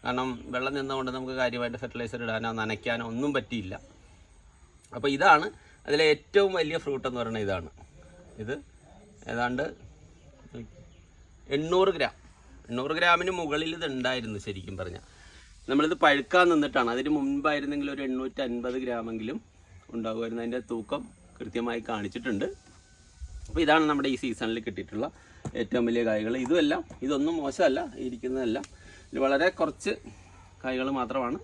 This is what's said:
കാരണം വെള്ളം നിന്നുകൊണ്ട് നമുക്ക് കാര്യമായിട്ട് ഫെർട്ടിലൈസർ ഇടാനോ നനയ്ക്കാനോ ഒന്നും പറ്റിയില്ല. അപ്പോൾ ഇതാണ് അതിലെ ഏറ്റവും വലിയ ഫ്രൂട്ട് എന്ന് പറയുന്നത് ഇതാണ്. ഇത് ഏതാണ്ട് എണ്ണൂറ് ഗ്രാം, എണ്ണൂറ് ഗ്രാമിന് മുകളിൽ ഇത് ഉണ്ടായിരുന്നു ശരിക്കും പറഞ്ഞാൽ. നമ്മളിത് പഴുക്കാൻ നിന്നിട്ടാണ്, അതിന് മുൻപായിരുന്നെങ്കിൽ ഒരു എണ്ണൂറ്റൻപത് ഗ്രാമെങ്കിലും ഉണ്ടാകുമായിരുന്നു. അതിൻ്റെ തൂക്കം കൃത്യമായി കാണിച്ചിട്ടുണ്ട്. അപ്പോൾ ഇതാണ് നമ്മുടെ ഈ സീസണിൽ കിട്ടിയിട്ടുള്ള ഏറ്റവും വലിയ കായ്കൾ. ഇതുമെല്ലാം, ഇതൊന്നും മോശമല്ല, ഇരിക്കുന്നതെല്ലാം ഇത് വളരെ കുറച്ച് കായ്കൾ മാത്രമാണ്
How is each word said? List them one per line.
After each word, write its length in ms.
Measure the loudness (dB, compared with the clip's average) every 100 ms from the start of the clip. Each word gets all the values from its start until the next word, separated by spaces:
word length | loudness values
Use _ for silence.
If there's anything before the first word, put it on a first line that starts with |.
കാരണം 260 | -2 -2 -4 -6 -6
വെള്ളം 180 | -4 -2 -4
നിന്നുകൊണ്ട് 320 | -4 -4 -4 -6
നമുക്ക് 180 | -6 -2
കാര്യമായിട്ട് 360 | -2 0 -4 -6
ഫെർട്ടിലൈസർ 400 | -8 -6 -6 -6
ഇടാനോ 260 | -4 -2 -2 -2
നനയ്ക്കാനോ 440 | -2 -2 -2 -4 -4
ഒന്നും 180 | -2 -2 -2
പറ്റിയില്ല. 380 | -4 -8 -6 -12 -14 -20 -20 -20 -20 -20 -20 -20 -20 -20 -14 -4
അപ്പോൾ 140 | -2 4
ഇതാണ് 300 | 8 8 6 -10 -20 -16 -2
അതിലെ 180 | 4 6
ഏറ്റവും 400 | 4 4 4 6 2
വലിയ 180 | 0 -2
ഫ്രൂട്ട് 240 | -2 -2 -2
എന്ന് 120 | -2
പറയുന്നത് 240 | -2 -2 0
ഇതാണ്. 240 | -2 -4 -16 -20 -20 -20 -20 -20 -12
ഇത് 120 | -8 -8 -8 -20 -20 -20 -20 -18 -8
ഏതാണ്ട് 320 | -2 -2 0 -4 -6 -20 -20 -20 -20 -20 -20 -18 -16 -16 -18 -20 -20 -20 -20 -20 -20 -4 -2
എണ്ണൂറ് 340 | 2 4 4 2
ഗ്രാം, 180 | -2 -2 -20 -20 -20 -20 -6
എണ്ണൂറ് 260 | -4 -2 2
ഗ്രാമിന് 340 | 6 6 4 -2
മുകളിൽ 300 | -2 -2 -2 -4
ഇത് 80 | -4
ഉണ്ടായിരുന്നു 440 | -2 -2 -2 -4 -8 -8
ശരിക്കും 280 | -10 -10 -8
പറഞ്ഞാൽ. 240 | -8 -10 -16 -20 -20 -20 -20 -16 0
നമ്മളിത് 260 | 2 2 4
പഴുക്കാൻ 420 | 6 6 4 6 6
നിന്നിട്ടാണ്, 360 | 6 4 2 2
അതിന് 160 | 0 0 0
മുൻപായിരുന്നെങ്കിൽ 720 | 2 0 0 0 -2 -4 -4
ഒരു 80 | -4 -4
എണ്ണൂറ്റൻപത് 680 | -2 -4 -4 -4 -2 -4 -4
ഗ്രാമെങ്കിലും 540 | -2 -4 -4 -6 -6 -8 -12 -20 -20 -20 -10
ഉണ്ടാകുമായിരുന്നു. 480 | -6 -4 -4 -4 -4
അതിൻ്റെ 160 | -4 -6 -4
തൂക്കം 300 | -6 -4 -6 -8 -18 -20 -14
കൃത്യമായി 420 | -8 -4 -2 -4 -4
കാണിച്ചിട്ടുണ്ട്. 560 | -4 -4 -6 -4 -2 -4 -6 -18 -20 -20 -20 -20 -16 -14 -12 -6
അപ്പോൾ 120 | 0 6
ഇതാണ് 180 | 6 6
നമ്മുടെ 180 | 2 0
ഈ 20 | -2
സീസണിൽ 380 | -4 -2 -2 -4 -6
കിട്ടിയിട്ടുള്ള 400 | -8 -8 -6 -6 -8 -20 -14 -10 -6
ഏറ്റവും 240 | -2 0 2
വലിയ 140 | 2 2
കായ്കൾ. 260 | 0 0 -2
ഇതുമെല്ലാം, 380 | 2 4 4 0 -4 -8 -2
ഇതൊന്നും 280 | 0 0 0
മോശമല്ല, 380 | -4 2 2 4 -4 -8 -8
ഇരിക്കുന്നതെല്ലാം 600 | -6 -4 -2 -2 -2 -6 -18 -20 -20 -10
ഇത് 80 | 0
വളരെ 240 | 2 4 4 2
കുറച്ച് 340 | -2 -2 -6 -6 -10 -20 -20 -20 -20 -10
കായ്കൾ 240 | -4 -2 -2 -2
മാത്രമാണ് 380 | -2 -2 -2 -4